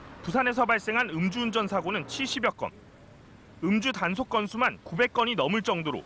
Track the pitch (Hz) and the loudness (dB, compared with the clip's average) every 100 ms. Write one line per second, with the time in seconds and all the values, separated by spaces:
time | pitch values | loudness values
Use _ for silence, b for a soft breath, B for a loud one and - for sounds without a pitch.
0 | - - - 214 247 240 233 226 - 220 | -18 -12 -2 0 2 2 2 2 2 0
1 | 233 160 185 233 240 220 202 196 165 202 | 0 0 -2 0 0 0 0 0 0 -4
2 | 143 - 262 277 220 - 101 104 - - | -4 -4 -4 0 -2 -2 -6 -8 -20 -20
3 | - - - - - - 170 214 262 202 | -20 -20 -20 -20 -20 -4 2 2 2 0
4 | 180 190 262 226 208 226 247 190 - 165 | -2 -2 -2 -2 -2 0 0 -2 -6 0
5 | 247 262 233 214 139 220 208 180 156 123 | 2 2 0 2 2 2 2 0 0 -4